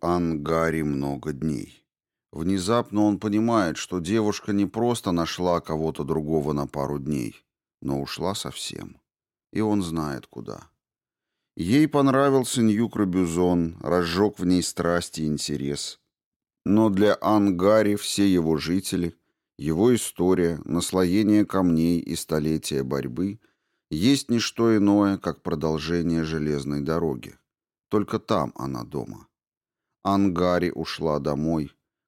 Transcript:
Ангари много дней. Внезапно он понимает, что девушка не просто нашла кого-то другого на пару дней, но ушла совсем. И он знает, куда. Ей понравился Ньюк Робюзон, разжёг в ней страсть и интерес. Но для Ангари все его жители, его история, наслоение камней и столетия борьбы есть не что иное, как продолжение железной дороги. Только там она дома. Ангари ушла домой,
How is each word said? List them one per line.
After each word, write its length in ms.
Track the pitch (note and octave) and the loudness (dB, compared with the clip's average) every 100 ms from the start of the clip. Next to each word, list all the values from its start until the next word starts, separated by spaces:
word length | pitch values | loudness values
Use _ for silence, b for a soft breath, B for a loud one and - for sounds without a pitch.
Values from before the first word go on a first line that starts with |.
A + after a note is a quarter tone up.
Ангари 800 | E2+ F2 E2+ D#2+ D2 E2 D#2+ D#2+ | -2 0 0 -2 0 0 2 0
много 500 | D2+ C#2+ C#2+ C#2 B1 | -2 -2 -4 -6 -8
дней. 540 | C#2 D#2 C2 G1+ - _ _ _ _ _ | -4 -4 -4 -8 -20 _ _ _ _ _
Внезапно 720 | C#2+ E2 G2 F2+ A#2 - G#2 | -6 -2 -2 0 0 0 2
он 160 | G#2+ G2 | 2 2
понимает, 580 | G#2+ G#2 A2+ A#2 F2 D2 | 0 0 2 2 0 -2
что 220 | - F2+ | -6 -6
девушка 520 | E2 A2+ G#2 G2 - | -2 0 0 -2 -2
не 140 | G2+ G2+ | 0 0
просто 460 | A2 A#2+ A2+ G2+ | 0 0 0 -2
нашла 500 | F2 D#2+ - F2+ E2+ | -2 -2 -2 0 0
кого-то 420 | - D#2 D#2+ C#2 | 0 -4 -2 -4
другого 500 | C#2+ D#2 D2+ D#2+ D2 | -2 -2 0 0 0
на 120 | D2 C#2+ | -4 -4
пару 320 | D2 C2+ C#2+ | -4 -4 -4
дней, 380 | C#2 C#2+ A1+ - _ _ _ - | -4 -4 -6 -10 _ _ _ -12
но 180 | C2 C#2 | -6 -6
ушла 320 | C#2 - E2+ | -6 -6 -6
совсем. 640 | G2+ C#2 - - - G1+ - _ _ _ _ _ | -6 -8 -10 -12 -12 -14 -20 _ _ _ _ _
И 100 | - | -2
он 220 | G#2+ G#2 | 0 0
знает, 420 | F2 D#2+ D2+ C2 - | -2 -4 -6 -8 -12
куда. 460 | - A1+ G1+ - _ _ _ _ _ _ _ _ - | -16 -14 -14 -16 _ _ _ _ _ _ _ _ -8
Ей 320 | E2 C3 D3+ | 0 2 4
понравился 760 | D3 C#3 C3+ C#3 C3+ B2 B2+ | 4 4 4 4 2 2 2
Ньюк 320 | A2+ G#2 A#2 G#2+ | 2 2 0 0
Робюзон, 840 | G2 F2+ F2 E2 F2+ F2 E2 F2 | 0 2 0 2 2 2 0 -4
разжёг 600 | - F2+ E2+ F2 G#2 - | 0 0 2 2 0 0
в 60 | F2+ | 0
ней 180 | F2+ | 2
страсть 560 | E2 - E2+ F2 - - | 0 -2 0 0 -2 -6
и 80 | D2+ | -4
интерес. 720 | D2 - D2 C#2 C#2+ - - _ _ _ _ _ _ E2 | -4 -4 -4 -4 -6 -8 -14 _ _ _ _ _ _ 0
Но 240 | G#2 A2 | 4 4
для 260 | F#2+ G#2 - | 4 4 4
Ангари 720 | F#2 G#2+ G2+ F2 F#2+ A2 G#2 G#2 | 2 4 4 4 4 6 4 0
все 320 | - - G2+ | -2 2 4
его 300 | F2+ D#2+ D#2 | 4 2 0
жители, 580 | D2+ F#2 - F#2 E2+ - _ _ _ - | 0 -2 -2 -4 -4 -6 _ _ _ -8
его 340 | C#2+ D#2+ A2+ | -4 2 4
история, 680 | A#2 - - F2+ F2+ E2+ E2 - | 4 0 0 2 4 2 -2 -4
наслоение 800 | F2 F2 F#2 F2+ F#2+ G#2 G#2 G2 | -4 -2 0 2 2 4 4 2
камней 540 | F#2+ F2+ D#2+ E2 E2+ | 2 2 4 2 0
и 160 | - E2 | -2 -8
столетия 680 | - D#2 D2+ D#2 - C#2+ | -2 -2 0 -2 -2 -4
борьбы 580 | C2 C#2 C2+ A#1+ G2 G#2+ _ _ _ _ - | -2 -4 -4 -4 -6 -6 _ _ _ _ -8
есть 400 | - A2 C#3 - | 0 2 2 0
не 80 | A#2 | -2
что 360 | - - A#2 A2 | -2 0 2 4
иное, 440 | G2+ G2+ G2+ G2 | 4 4 2 0
как 240 | F2+ D#2+ | -4 -6
продолжение 800 | - D#2+ D#2 D#2 D#2 E2+ E2+ E2 | -6 -2 -2 -2 -2 -2 0 0
железной 580 | D#2+ D#2+ D2+ D2 C#2 C#2+ | -2 -2 -2 -2 -4 -4
дороги. 540 | C#2+ D#2+ E2 C2 - - _ _ _ _ - | -2 -2 -2 -4 -10 -20 _ _ _ _ -4
Только 240 | G#2+ G2+ A2 | -2 -2 -4
там 360 | - G#2 B1 - | -2 -2 -2 -6
она 280 | C2 B1+ | -8 -8
дома. 440 | A#1 D2+ A1 - - _ _ _ _ _ _ _ | -8 -10 -10 -14 -20 _ _ _ _ _ _ _
Ангари 680 | G2 G2 G2 F2 F2+ F2 F2 | -2 2 2 2 2 2 0
ушла 480 | - D#2+ - D#2+ D2 | -4 -8 -4 -2 -2
домой, 520 | C#2+ C#2+ D#2 E2 C#2+ _ _ _ | -2 -2 0 -2 -4 _ _ _